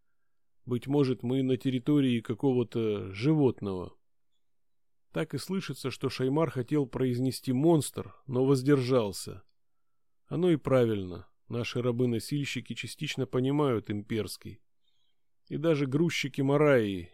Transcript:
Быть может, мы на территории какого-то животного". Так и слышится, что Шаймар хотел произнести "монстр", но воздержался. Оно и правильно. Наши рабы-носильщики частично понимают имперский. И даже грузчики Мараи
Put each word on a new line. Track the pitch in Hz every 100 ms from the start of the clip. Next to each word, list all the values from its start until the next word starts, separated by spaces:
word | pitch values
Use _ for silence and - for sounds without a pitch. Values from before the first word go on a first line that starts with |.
| _ _ _ _ _ _ -
Быть | 120 127
может, | 147 135 123
мы | 120 135
на | 131 127
территории | 135 127 120 147 135 120
какого-то | - 110 143 123 113 120 110 104 101
животного". | 98 127 156 135 - 101 92 87 - _ _ _ _ _ _ _ _ _ _ _
Так | - 160
и | 135
слышится, | - 190 - 139 135
что | - 131
Шаймар | - 131 147 160
хотел | 131 120 147 131
произнести | 127 131 120 131 120 -
"монстр", | 127 156 165 - - 107 - -
но | 123
воздержался. | 131 139 127 143 123 127 104 90 - 98 - _ _ _ _ _ _ _ -
Оно | 147 180
и | 156
правильно. | - 131 117 104 92 87 - _ -
Наши | 117 117 123
рабы-носильщики | 123 120 127 113 - 147 139 127 113
частично | 117 - - 151 - 127
понимают | 131 127 143 143 113 -
имперский. | 104 101 110 95 - - 110 _ _ _ _ _ _ _ _ -
И | 147
даже | 160 147 139
грузчики | 139 170 - 143 -
Мараи | 135 143 151 131 107 95 87